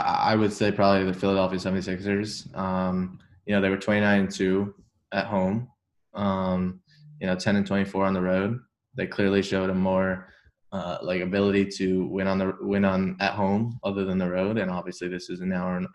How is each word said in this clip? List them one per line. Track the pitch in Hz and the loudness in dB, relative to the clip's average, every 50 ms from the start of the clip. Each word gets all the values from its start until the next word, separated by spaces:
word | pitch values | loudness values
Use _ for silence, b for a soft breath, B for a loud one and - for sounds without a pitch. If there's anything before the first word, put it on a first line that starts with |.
| - - 82 - - 101 | 4 2 2 2 2 4
I | 110 | 4
would | 110 107 101 101 | 4 4 2 2
say | - 110 104 | 2 0 2
probably | 95 - 101 98 98 95 95 | 4 4 6 6 6 6 4
the | 95 90 | 2 0
Philadelphia | 92 101 98 98 95 92 92 92 92 | 0 0 2 2 2 2 0 0 -2
seventy-sixers. | - 95 92 95 90 98 92 90 101 104 101 101 107 107 - - - - - | -2 -2 -2 -2 -2 -4 -6 -4 -2 -2 0 0 -2 -4 -6 -10 -14 -12 -8
Um, | - 95 95 92 92 92 92 92 92 92 92 - b b b b b _ | -6 -4 -2 -2 -2 0 0 0 -2 -4 -4 -8 b b b b b _
you | 104 104 | 0 0
know, | 101 | 2
they | 98 95 | 2 2
were | 98 | 2
twenty-nine | 95 - - 104 104 104 104 101 101 | 0 0 0 2 4 4 4 4 4
and | 98 92 | 2 0
two | - - 98 95 95 98 101 101 - - - _ _ _ _ _ | 0 0 0 2 2 2 0 -2 -6 -12 -20 _ _ _ _ _
at | 101 101 95 | -4 -4 -2
home. | - 107 95 92 95 104 117 123 - _ _ _ _ _ _ _ _ - | 0 0 0 0 0 0 -2 -4 -6 _ _ _ _ _ _ _ _ -6
Um, | 101 101 98 95 95 95 92 92 92 92 92 92 - b b b b b b b - | -4 -2 0 0 0 0 0 0 0 0 -2 -4 -8 b b b b b b b -6
you | 95 | -2
know, | 92 92 | -2 -2
ten | 92 - 110 101 | -2 0 0 2
and | 101 98 | 2 2
twenty-four | 98 98 98 98 95 - 95 98 | 0 0 -2 -2 -2 -2 0 0
on | 95 95 | 0 0
the | 92 | 0
road. | 90 92 92 92 98 107 120 123 - _ _ _ _ _ - | 0 2 2 2 0 0 -2 -6 -10 _ _ _ _ _ -8
They | 131 180 | -6 -6
clearly | 185 - - 101 95 98 98 | -4 -2 0 2 2 4 2
showed | 95 - 101 95 95 95 | 2 2 0 -2 0 0
a | 92 | 0
more, | 92 95 95 95 92 95 92 92 92 B B B B B B _ _ _ _ | 0 0 2 2 2 2 0 -2 -4 B B B B B B _ _ _ _
uh, | - 95 87 87 87 - | -10 -8 -6 -6 -8 -6
like, | - 87 90 90 | -4 -4 -2 -2
ability | 90 90 98 101 101 101 98 101 98 95 - | -2 0 0 2 2 4 4 4 2 0 0
to | - 95 92 92 92 90 | -2 0 0 0 0 0
win | - 90 95 95 | -2 -2 -2 0
on | 95 95 95 | 0 0 0
the, | 95 92 92 - | 0 -2 -4 -4
win | 101 101 101 101 101 | -2 -2 2 2 2
on | 98 95 95 95 92 92 - | 2 2 2 0 0 -2 -2
at | 98 98 - | -2 -2 0
home | 104 101 95 101 104 117 120 117 - - | 0 0 2 2 0 0 -2 -4 -6 -6
other | 101 98 98 95 | -4 -2 -2 -2
than | 95 92 | 0 0
the | 95 92 90 | 0 0 0
road. | 90 92 92 101 113 | 0 0 0 0 0
And | 113 95 92 | -2 -2 -2
obviously | 90 90 85 90 90 - 90 | -4 -4 -6 -8 -8 -8 -8
this | 90 90 90 - - | -6 -6 -8 -8 -10
is | 92 90 | -10 -6
an | 90 92 92 | -4 -4 -2
hour | 90 92 92 90 | -2 -2 -2 -4
in | 90 92 90 | -4 -4 -6